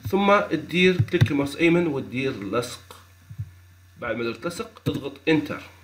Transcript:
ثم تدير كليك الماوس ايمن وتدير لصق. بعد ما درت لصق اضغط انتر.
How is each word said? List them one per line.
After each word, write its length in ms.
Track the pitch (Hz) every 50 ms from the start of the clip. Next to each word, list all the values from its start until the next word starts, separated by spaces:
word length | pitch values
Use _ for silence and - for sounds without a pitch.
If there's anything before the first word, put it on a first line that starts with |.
| - -
ثم 300 | 190 190 202 202 202 208 202 -
تدير 500 | 165 147 135 - 160 180 185 185 180 180
كليك 300 | - - - 170 - -
الماوس 240 | 151 143 139 139 -
ايمن 320 | - 165 170 170 175 175
وتدير 560 | 160 139 131 117 101 110 127 139 135 123 101 101
لصق. 360 | 95 104 120 120 - - - - - - - - _ _ _ - - - - - - - - - - - - _ - _ -
بعد 140 | 120 117 113
ما 80 | 120 120
درت 240 | 117 107 - -
لصق 340 | 175 175 - 220 - - - _
اضغط 260 | - 139 131 135 139 - - -
انتر. 340 | 160 160 151 151 - 82 - - - - -